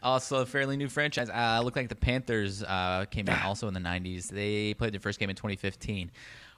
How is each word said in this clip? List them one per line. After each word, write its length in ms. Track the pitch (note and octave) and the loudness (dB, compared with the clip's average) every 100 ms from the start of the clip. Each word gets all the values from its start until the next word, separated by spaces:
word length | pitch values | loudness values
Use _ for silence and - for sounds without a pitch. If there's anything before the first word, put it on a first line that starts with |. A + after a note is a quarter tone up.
Also 380 | B2 C3 - C3+ | 4 2 4 0
a 40 | B2 | 2
fairly 300 | C#3 C3+ C#3 | 2 0 0
new 120 | C#3 | -2
franchise. 400 | C#3+ D3 C#3+ A#2+ | 0 0 0 -2
Uh, 320 | G2 A#2 A2+ | 2 4 4
looked 140 | A#2+ C3 | 2 0
like 120 | B2 | -4
the 60 | A2 | 0
Panthers, 640 | B2 B2+ B2 A2+ G2 G2 | 2 2 2 2 2 -2
uh, 420 | - F#2+ F#2 F#2 G2 | -2 0 2 0 0
came 180 | A2+ F#2+ | -2 2
out 160 | F2+ | 2
also 240 | F#2+ G#2 A2+ | 2 -2 -2
in 60 | |
the 60 | F#2 | -2
nineties. 480 | F2+ F2+ F2+ F2+ F2+ | -2 -2 -2 -6 -6
They 460 | G2 G#2 G#2 G#2+ | -4 0 0 0
played 180 | G#2+ A#2 | 0 -2
their 80 | G2+ | -2
first 180 | G2+ G2+ | -4 -2
game 80 | G2+ | -2
in 80 | F#2+ | -2
twenty 200 | G#2+ G2 | -4 -2
fifteen. 540 | G2 - - G2+ F2 - - - - | -2 -4 -6 -4 -6 -12 -18 -18 -20